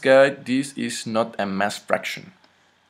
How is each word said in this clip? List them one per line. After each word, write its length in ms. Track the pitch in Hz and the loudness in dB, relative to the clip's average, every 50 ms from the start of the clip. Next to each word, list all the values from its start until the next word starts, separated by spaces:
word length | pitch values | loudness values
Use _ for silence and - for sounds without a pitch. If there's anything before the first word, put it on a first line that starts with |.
guys, 360 | - 139 131 131 135 143 139 - - | 2 6 6 8 6 6 4 -4 -6
this 300 | - 123 131 143 143 - | -4 -2 -2 -2 -4 -6
is 300 | - 117 117 117 - - | -6 -6 -6 -6 -8 -8
not 300 | 120 110 110 117 113 - - | -4 -2 -2 -2 -2 -2 -6
a 60 | 101 | -4
mass 320 | 98 98 95 98 104 104 - | -4 -2 -2 -2 -2 -4 -6
fraction. 560 | - - 95 90 - - - - - - - _ _ _ _ _ _ _ _ _ _ _ | -4 -2 -2 -2 -2 -6 -12 -12 -14 -20 -20 _ _ _ _ _ _ _ _ _ _ _